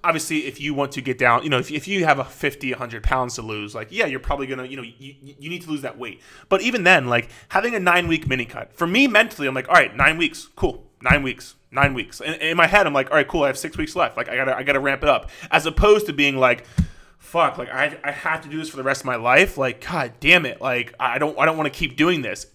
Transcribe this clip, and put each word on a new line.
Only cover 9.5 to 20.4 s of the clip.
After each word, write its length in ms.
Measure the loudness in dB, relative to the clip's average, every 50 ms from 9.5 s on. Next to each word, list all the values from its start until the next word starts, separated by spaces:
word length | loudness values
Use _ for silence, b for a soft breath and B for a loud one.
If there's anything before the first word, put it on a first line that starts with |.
| -4
like, 160 | -4 -2 4
"All 60 | 6
right, 200 | 6 6 4 0
nine 220 | 2 2 2 2 2
weeks, 320 | -2 -2 -4 -8 -18 -20 _
cool, 360 | -4 -4 -4 -4 -6 -18 -20 _ _
nine 220 | 2 2 2 2 2
weeks, 320 | -2 -8 -8 -14 -20 -20 _ _ _
nine 220 | -2 0 0 0 0
weeks." 260 | -4 -8 -10 -12 -10
And, 140 | -8 -8 -6
and 100 | -4 -2
in 140 | -2 4 4
my 100 | 4 6
head, 180 | 6 4 4
I'm 80 | 4 2
like, 160 | 0 0 2
"All 60 | 2
right, 100 | 2 2
cool, 180 | 2 0 0 0
I 40 | 0
have 100 | 0 -2
six 200 | -8 -10 -6 -6
weeks 180 | -8 -6 -2
left. 220 | -2 -2 -2 -2 -6
Like, 100 | -6 -4
I 80 | -2
gotta, 180 | -2 -2 -2 -2
I 100 | -2 0
gotta 180 | 0 0 2
ramp 200 | 2 0 -2 0
it 60 | 2 2
up." 220 | 2 2 0 B B B B B
As 160 | 0 0 0
opposed 400 | 0 0 4 6 6 6 6 4 -2
to 40 |
being 240 | -2 0 0 2 2
like, 300 | 4 4 4 4 2 -4 B B B B B B B B B B B
"Fuck, 380 | _ -4 0 2 2 2 0 -4
like, 120 | -10 -8
I, 280 | -4 -2 -2 -2 -4 -6 -8
I 80 | -8
have 300 | -8 -6 -4 -4 -4 -4
to 80 | -6 -10
do 80 | -10 -10
this 100 | -10 -10
for 80 | -10
the 80 | -4 -2
rest 160 | -2 -2 -2
of 60 | -2
my 100 | -4 -4
life. 420 | -2 2 4 6 6 6 4 0 -4
Like, 300 | -4 -4 -4 -6 -10 -8
God 240 | -6 -4 -6 -6 -8 _
damn 260 | 4 4 4 4